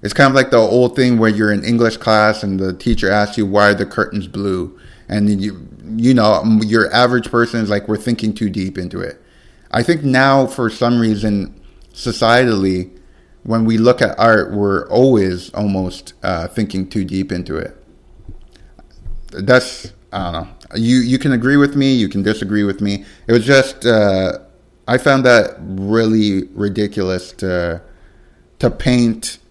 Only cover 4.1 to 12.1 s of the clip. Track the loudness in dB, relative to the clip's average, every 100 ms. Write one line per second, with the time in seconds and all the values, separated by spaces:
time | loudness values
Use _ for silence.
4.1 | -4 -8 -6 -4 -4 -6 -12 -20 -20 -8
5.1 | -2 0 -2 -4 -10 -18 -20 -12 -2 2
6.1 | 4 4 2 4 2 4 0 2 2 2
7.1 | 2 -2 -2 0 -2 -2 -2 -2 -4 -2
8.1 | -4 -4 -4 -4 -4 -6 -8 -10 -8 -10
9.1 | -12 _ _ _ _ _ -4 0 0 0
10.1 | 2 4 4 2 -2 -4 -2 0 2 0
11.1 | 0 -2 -2 -4 -12 -20 -20 -20 -12 -8